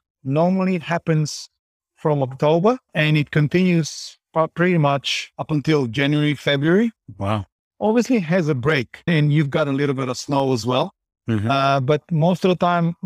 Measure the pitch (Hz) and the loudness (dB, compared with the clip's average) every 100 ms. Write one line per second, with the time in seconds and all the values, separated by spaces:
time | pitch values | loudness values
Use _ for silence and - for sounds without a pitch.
0 | - _ 135 143 175 190 185 185 143 170 | -12 _ -4 0 2 2 0 -2 -4 -4
1 | - 156 151 - - _ _ _ _ _ | 0 0 -2 -6 -16 _ _ _ _ _
2 | 160 147 127 131 151 165 202 254 _ 170 | -2 0 -2 0 2 2 2 0 _ -2
3 | 151 156 147 160 147 180 185 170 147 - | 0 2 0 0 2 2 2 2 -2 -8
4 | - - _ 165 160 - 180 175 143 139 | -16 -20 _ -2 -2 0 0 2 2 0
5 | - - - - 139 151 135 151 123 113 | -2 -6 -8 -10 -4 -2 0 0 0 0
6 | 143 147 147 143 - 139 151 185 233 - | 0 2 0 -2 -2 0 2 2 2 -4
7 | - 98 98 107 95 _ _ - 208 226 | -16 -8 -4 -4 -6 _ _ -4 0 0
8 | 220 247 156 185 151 135 123 151 117 - | 2 0 0 0 0 -2 0 0 -2 -6
9 | - 165 147 147 143 147 147 135 143 135 | -2 0 2 2 0 0 -2 0 -2 -2
10 | 131 123 - 139 135 127 107 127 175 - | -4 -6 -4 0 0 0 0 0 -2 -6
11 | _ _ - 113 107 135 135 139 127 151 | _ _ -4 -2 0 0 2 0 0 -2
12 | - 160 165 185 185 180 175 175 170 170 | -2 0 2 2 0 2 0 2 0 -2